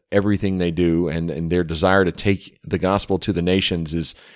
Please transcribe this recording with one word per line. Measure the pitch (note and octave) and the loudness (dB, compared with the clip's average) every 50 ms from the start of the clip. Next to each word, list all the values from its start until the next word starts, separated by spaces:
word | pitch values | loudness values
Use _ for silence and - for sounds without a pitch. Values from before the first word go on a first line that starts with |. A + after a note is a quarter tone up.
| _ _ | _ _
everything | - G2+ G2 G#2 G#2 F#2+ G#2+ G2 F#2+ F#2 | 0 0 2 2 0 0 0 -2 0 0
they | F2+ F2 | 0 0
do, | E2 D#2+ F2 E2+ E2 E2+ F2 D#2 | 0 2 2 2 2 2 0 0
and, | D#2 E2 E2 E2 | -2 -4 -4 -4
and | C#2+ D2+ E2+ D#2+ | -4 -4 -4 0
their | F2 F2+ F2 | 0 0 0
desire | D#2 E2 D2+ F2+ F#2 F#2+ G2 F#2+ | 0 -2 0 2 4 4 4 4
to | E2+ | 2
take | D#2+ - - G#2 G2+ F#2+ - - - _ | 0 0 0 0 0 0 -4 -10 -20 _
the | - - - F2 | -8 -6 -4 -2
gospel | F#2+ F#2 G2 G2+ - - G2 F2+ | 0 0 0 0 0 0 -2 -2
to | - - | 0 -2
the | F#2 E2+ | -2 0
nations | E2+ F2+ F#2 F#2+ F2 - F#2 E2+ E2 D2+ D#2+ | 0 2 2 2 2 0 -2 -4 -4 -4 -4
is, | E2+ D#2+ - - - - - - | -4 -4 -4 -6 -8 -14 -20 -20